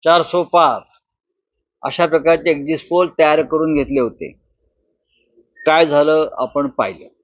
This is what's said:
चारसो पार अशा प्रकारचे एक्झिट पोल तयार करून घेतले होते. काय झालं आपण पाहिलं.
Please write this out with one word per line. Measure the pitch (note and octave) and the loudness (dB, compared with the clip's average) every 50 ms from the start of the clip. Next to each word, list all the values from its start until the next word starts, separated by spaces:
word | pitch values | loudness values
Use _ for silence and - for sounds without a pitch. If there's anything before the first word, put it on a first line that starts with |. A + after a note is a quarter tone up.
| _ | _
चारसो | D#3+ E3 F3 D#3+ - - F3+ E3+ | 4 2 2 2 0 -2 -4 -4
पार | - - F3 E3 C#3+ A#2+ - - _ _ _ _ _ _ _ _ _ _ _ _ _ _ _ _ _ _ _ | 0 2 2 4 4 2 -2 -8 _ _ _ _ _ _ _ _ _ _ _ _ _ _ _ _ _ _ _
अशा | - C3+ C3 - F3 | -10 -8 -2 -2 -2
प्रकारचे | E3 D3+ D#3+ C#3 D#3+ E3 D#3+ D#3+ E3+ | 0 0 0 2 2 0 2 2 -2
एक्झिट | D#3+ C#3+ C#3+ D3 D#3+ D3 - - | -2 -2 -2 -6 -6 -6 -6 -4
पोल | E3+ F3 F3+ E3+ - - | 0 0 0 0 0 0
तयार | D#3+ D3+ D3+ D#3 D#3 | 2 2 2 0 0
करून | B2+ D#3 D#3 D#3+ D#3+ D#3 | -2 -2 -2 -2 0 0
घेतले | D3 C3+ - C#3 C3+ | -2 -2 -2 -2 -2
होते. | B2 A2+ - _ - D2 - _ _ _ _ _ _ _ _ _ _ _ _ _ _ _ _ _ _ _ _ _ _ _ _ _ - | -2 -2 -4 _ -14 -14 -14 _ _ _ _ _ _ _ _ _ _ _ _ _ _ _ _ _ _ _ _ _ _ _ _ _ -2
काय | D#3 D#3 E3 E3+ | 0 2 2 2
झालं | D#3 C#3+ D3 D3 D3+ D#3 D#3 D#3 - | 2 2 2 2 2 2 0 0 -2
आपण | - - B2 B2 - C#3+ C#3+ C#3 | -4 -6 -6 -4 -4 -4 -4 -4
पाहिलं. | B2+ - A#2+ G2 F#2 D#2+ - - _ _ | -4 -4 -4 -4 -4 -12 -18 -20 _ _